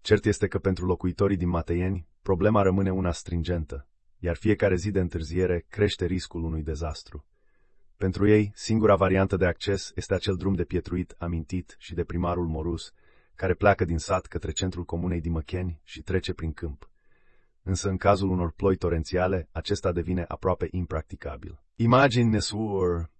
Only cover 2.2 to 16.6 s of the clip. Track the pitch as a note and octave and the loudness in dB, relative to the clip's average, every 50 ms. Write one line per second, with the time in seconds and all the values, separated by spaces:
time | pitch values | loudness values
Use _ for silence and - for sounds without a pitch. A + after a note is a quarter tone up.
2.2 | _ - G2 E2+ F#2+ G#2 A2 G#2+ G2 F#2+ F#2 G2 G2 F#2+ F#2 F#2+ F#2 F2 E2+ - | _ -2 0 2 4 4 4 6 4 4 4 2 2 0 0 0 0 -2 -2 -4
3.2 | - - F2 E2+ D#2+ D#2+ F2 E2+ D#2 - - C#2 - _ _ _ _ _ _ _ | -6 -6 -4 -4 -2 -2 -2 -4 -4 -6 -10 -12 -12 _ _ _ _ _ _ _
4.2 | - F2 E2 - - A2 G#2 - G#2+ G2+ F#2 F2+ F2+ G#2 F#2+ F#2+ F2+ E2+ - F2 | -4 -4 -4 -2 0 0 2 4 2 2 2 2 -2 0 0 0 -2 -2 -4 -6
5.2 | D#2 D2 E2+ F2 F#2 F2+ F2+ E2+ - _ - - G2+ G2+ - - F2+ F2 F#2 F2+ | -8 -4 -2 0 0 2 0 -2 -4 _ -2 0 0 0 0 -2 -2 -2 -2 -4
6.2 | - - - E2+ E2 D#2+ D#2 D#2+ D2+ D2+ D#2 D2 D#2+ F2 E2+ - - - - D2+ | -6 -6 -8 -6 -6 -4 -4 -4 -4 -6 -6 -6 -6 -8 -8 -10 -14 -16 -16 -18
7.2 | - _ _ _ _ _ _ _ _ _ _ - _ - _ _ G2+ F#2+ F#2 - | -18 _ _ _ _ _ _ _ _ _ _ -20 _ -20 _ _ -2 -2 0 2
8.2 | G2 G#2+ G#2+ G#2+ G#2 G#2 - - - - A2 A2 G#2+ G#2 G2+ F#2 G2 F#2 F#2+ F#2+ | 6 6 6 6 6 2 -4 -12 -2 0 2 4 6 6 6 6 6 4 4 4
9.2 | G2 F#2+ - F2+ F#2 F2+ E2+ - - - G2 G2 - - - - - - G2+ F2+ | 4 2 2 2 2 0 0 -2 -2 -2 -2 -2 -4 -8 -10 -10 -4 -2 -2 0
10.2 | - G#2 F#2+ F2 - G2 G2 E2+ F2 - - F2 - - - F#2 F2+ - - - | 0 -2 -2 -2 0 -2 0 0 -2 -2 -2 -4 -4 -2 -4 -4 -4 -6 -8 -8
11.2 | - F2 F2 E2 E2 - - F#2 F2 - - - - - F2 E2 E2+ - - E2+ | -6 -4 -4 -4 -6 -4 -6 -6 -6 -8 -16 -20 -16 -10 -6 -6 -6 -4 -2 -4
12.2 | E2+ F2 E2+ F2 F2 E2 D#2+ D#2 D#2 E2+ F2 - - - - _ _ - _ - | -2 -2 -2 -2 -2 -2 -4 -4 -4 -4 -4 -6 -8 -12 -18 _ _ -20 _ -20
13.2 | _ _ _ - - F#2 F2+ - - G2+ G2+ - - D#2+ E2+ E2 - - - F#2 | _ _ _ -4 -2 -2 0 4 4 4 4 4 2 0 0 -4 -2 -2 -2 -2
14.2 | - - - - - - - - F#2+ F#2 - - F2 - - E2+ E2 F2+ F2 E2+ | -2 -6 -10 -8 -6 -4 -4 -2 -2 -2 -4 -6 -8 -6 -4 -4 -2 -2 -2 -2
15.2 | D#2 E2+ E2 D#2+ D#2 - - F#2 F2+ F2+ E2 - _ - - D#2 D#2 - - F#2 | -2 -2 -2 -2 -4 -4 -6 -6 -4 -6 -8 -10 _ -18 -16 -16 -6 -2 -2 -2
16.2 | - - F2 - - E2 D2+ - | -2 -2 -8 -6 -6 -8 -6 -6